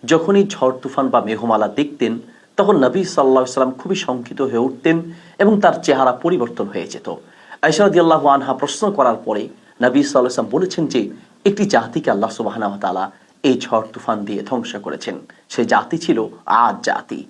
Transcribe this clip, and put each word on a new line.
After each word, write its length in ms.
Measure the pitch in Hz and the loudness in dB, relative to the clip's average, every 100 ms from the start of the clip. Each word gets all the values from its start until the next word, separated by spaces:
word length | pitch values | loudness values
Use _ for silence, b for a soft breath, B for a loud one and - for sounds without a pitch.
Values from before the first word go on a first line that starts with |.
যখনই 420 | 117 160 165 202 202 | 2 0 4 2 2
ঝড় 320 | - 131 127 | 0 -2 -2
তুফান 260 | 135 - 135 | -6 -4 0
বা 120 | 101 | 0
মেঘমালা 480 | 101 110 117 110 107 | 0 -4 0 0 0
দেখতেন, 500 | 117 147 - 113 117 - B B - | -2 -4 -2 -4 -4 -10 B B -2
তখন 200 | 202 190 | 2 4
নবী 280 | 127 190 | 4 0
সাল্লাল্লাহু 400 | 180 - 135 131 | -2 2 4 4
আলাইহি 80 | 127 | 2
সাল্লাম 260 | - 131 131 | 0 -2 -2
খুবই 160 | - | -6
শঙ্কিত 480 | 190 - 127 120 117 | -4 -4 -6 -8 -4
হয়ে 160 | 131 113 | -2 0
উঠতেন 440 | 131 131 165 165 170 B B B | -2 0 0 0 -2 B B B
এবং 220 | 202 208 | 2 4
তার 120 | 185 - | 4 2
চেহারা 300 | - 135 131 | 0 2 2
পরিবর্তন 540 | 123 165 143 117 - 101 | 2 0 0 -2 -4 -8
হয়ে 200 | 98 82 | -6 -8
যেত। 280 | - - 85 B B B B | -12 -12 -12 B B B B
আয়েশা 220 | 151 156 | 0 4
রাদিয়াল্লাহু 440 | 202 165 165 156 143 | 4 6 6 4 4
আনহা 260 | 139 135 | 2 2
প্রশ্ন 380 | 127 147 - 208 | -4 -4 -2 -4
করার 240 | - 123 110 | 2 2 2
পরে 160 | - 107 | -2 -4
নবী 640 | - - _ _ 123 131 | -6 -14 _ _ 2 2
সাল্লাল্লাহু 160 | 139 139 | 2 2
আলাইহি 160 | 123 | 2
সাল্লাম 180 | - 107 | -2 -2
বলেছেন 340 | 131 185 - 156 | -2 -2 -2 -2
যে, 240 | 127 101 B B B | -2 -2 B B B
একটি 200 | 202 202 | 0 2
জাতিকে 460 | 214 127 113 160 147 | 2 2 0 -4 -2
আল্লাহ 200 | 101 110 | 0 -2
সুবহানাহু 420 | - 107 104 104 | -4 -6 -4 -6
ওয়া 80 | 101 | -4
তাআলা 300 | 101 92 95 b b b | -6 -4 -6 b b b
এই 180 | 147 123 | 0 0
ঝড় 260 | - 113 110 | 0 -2 -2
তুফান 320 | - - 110 | -10 -6 -4
দিয়ে 180 | 101 101 | -4 -8
ধ্বংস 340 | 101 127 110 104 | -6 -6 -6 -10
করেছেন। 420 | 92 73 - 90 - b b | -10 -10 -8 -10 -14 b b
সে 160 | - | -4
জাতি 340 | 110 110 107 165 | 0 0 0 -6
ছিল 280 | - 113 110 B - | -2 -2 -2 B 0
আদ 360 | 113 117 104 | 2 2 0
জাতি 420 | - - - - - | -4 -4 -6 -12 -12